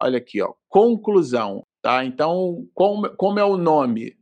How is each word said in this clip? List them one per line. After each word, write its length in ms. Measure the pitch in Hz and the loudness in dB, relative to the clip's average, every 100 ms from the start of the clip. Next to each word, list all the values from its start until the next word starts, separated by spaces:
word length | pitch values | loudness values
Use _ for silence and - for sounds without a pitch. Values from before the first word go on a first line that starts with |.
olha 160 | 131 123 | -2 -2
aqui, 240 | 120 101 | -4 -4
ó, 120 | 120 - _ | -4 -8 _
Conclusão, 1000 | 190 233 220 208 196 139 123 104 95 - _ | 4 4 2 0 0 2 -2 -4 -8 -16 _
tá? 240 | 117 127 131 | -2 -2 -2
Então, 600 | 127 156 180 180 170 - | -2 -2 -2 -4 -6 -6
como, 360 | - 196 208 202 - | 0 0 0 -6 -2
como 220 | 190 202 | -2 2
é 40 | |
o 140 | 202 196 | 2 2
nome? 580 | 170 151 127 113 - - | 2 2 2 -2 -8 -16